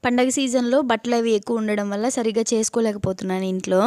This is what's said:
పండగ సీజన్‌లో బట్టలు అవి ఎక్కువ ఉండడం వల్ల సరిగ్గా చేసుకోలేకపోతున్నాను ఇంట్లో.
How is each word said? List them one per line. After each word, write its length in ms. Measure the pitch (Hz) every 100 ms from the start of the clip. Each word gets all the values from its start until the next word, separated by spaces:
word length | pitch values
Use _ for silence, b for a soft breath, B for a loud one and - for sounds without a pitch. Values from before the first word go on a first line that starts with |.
పండగ 260 | 247 247 254 262
సీజన్‌లో 440 | 269 254 240 262 262
బట్టలు 260 | 226 240 240
అవి 120 | 233 214
ఎక్కువ 240 | 202 233
ఉండడం 260 | 214 208 202
వల్ల 120 | 202 233 269
సరిగ్గా 280 | 226 214 226
చేసుకోలేకపోతున్నాను 960 | 226 220 240 226 208 190 190 190 185 190
ఇంట్లో. 280 | 185 185 185